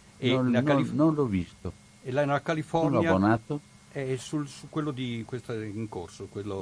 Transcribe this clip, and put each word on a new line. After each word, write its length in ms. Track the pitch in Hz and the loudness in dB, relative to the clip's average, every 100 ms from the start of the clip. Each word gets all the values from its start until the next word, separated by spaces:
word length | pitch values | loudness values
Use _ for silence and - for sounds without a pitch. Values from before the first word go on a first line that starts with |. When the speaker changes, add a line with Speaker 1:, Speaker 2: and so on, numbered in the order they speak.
| - - | -20 -4
Speaker 1:
E 140 | 127 | 2
Speaker 2:
Non, 200 | 127 127 | 2 4
Speaker 1:
la 100 | 123 | 4
Speaker 2:
non, 40 | |
Speaker 1:
Calif- 280 | 143 139 123 | 4 2 2
Speaker 2:
non 180 | 120 160 | 2 2
l'ho 120 | 151 131 | 4 2
visto. 460 | 95 82 - 90 - - - | 0 -2 -8 -12 -12 -20 -14
Speaker 1:
e 80 | 135 | -4
la, 120 | 131 | -2
la 160 | 143 143 | 0 0
California 600 | - 160 151 165 156 123 | 0 -4 -2 0 2 4
Speaker 2:
Sono 140 | 98 95 | 4 4
abbonato? 440 | 101 113 - 147 - - - | 4 2 0 -8 -8 -20 -12
Speaker 1:
è 220 | 143 131 131 | -8 -4 -4
sul, 320 | - 156 139 | -4 -6 -6
su 200 | - 143 | -10 -8
quello 200 | 160 151 | -4 -4
di, 320 | 131 127 117 | -4 -4 -4
questo 280 | 107 123 - | -6 -8 -6
è 120 | 113 | -6
in 240 | 107 101 110 | -6 -6 -6
corso, 380 | 95 85 - 98 | -8 -12 -12 -10
quello 280 | 107 101 98 | -8 -6 -6